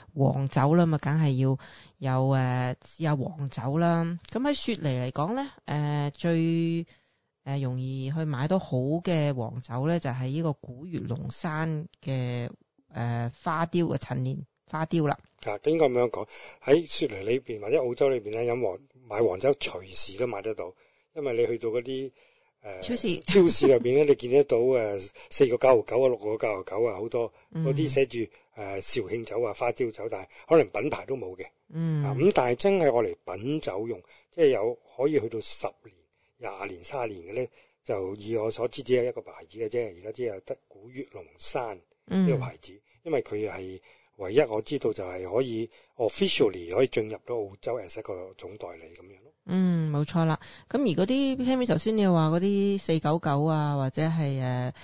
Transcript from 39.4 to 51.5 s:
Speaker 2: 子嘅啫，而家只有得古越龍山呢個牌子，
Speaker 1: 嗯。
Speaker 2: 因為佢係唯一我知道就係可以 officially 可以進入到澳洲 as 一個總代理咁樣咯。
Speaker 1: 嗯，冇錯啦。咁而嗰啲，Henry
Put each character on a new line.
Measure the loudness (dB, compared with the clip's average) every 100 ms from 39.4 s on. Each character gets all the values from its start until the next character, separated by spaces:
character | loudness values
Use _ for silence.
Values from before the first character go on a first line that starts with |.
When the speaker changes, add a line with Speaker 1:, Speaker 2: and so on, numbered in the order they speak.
| -16
Speaker 2:
子 | -8
嘅 | -4
啫， | -4 -4 -8
而 | -12
家 |
只 | -6
有 | -6 -6
得 | -10 -12 _
古 | -20 -18
越 | -16 -14
龍 | -16 -20 -10
山 | -6 -4 -4 -8 _ _ -4
呢 | 2 4
個 | 2
牌 | -2 -10
子， | -18
Speaker 1:
嗯。 | -20 _ _
Speaker 2:
因 | -4
為 | -2
佢 | -2 -4 -4
係 | -6 -12 -14 -18 _ _ -10
唯 | 0
一 | 2
我 | 2 0
知 | -4 -2
道 | -2
就 | -4
係 | -6 -8 -4
可 | -2
以 | -2 -4 -8 -12 _ -4
officially | -2 0 2 4 2 2 -4
可 | 0 2
以 |
進 | 0 -4
入 | -6 -8
到 | -6
澳 | -6 -8
洲 | -6 -6
as | -8 -12
一 |
個 | -10 -10 -12 -16
總 | -16 -14
代 | -14 -16
理 | -20 -20
咁 |
樣 | -20 -20
咯。 | -20 _ -4
Speaker 1:
嗯， | 0 2 2 0
冇 | -2 0
錯 | 0
啦。 | 0 0 -6 -20 -4
咁 | 0
而 | 2 2 2
嗰 |
啲， | 2 0 0
Henry | 0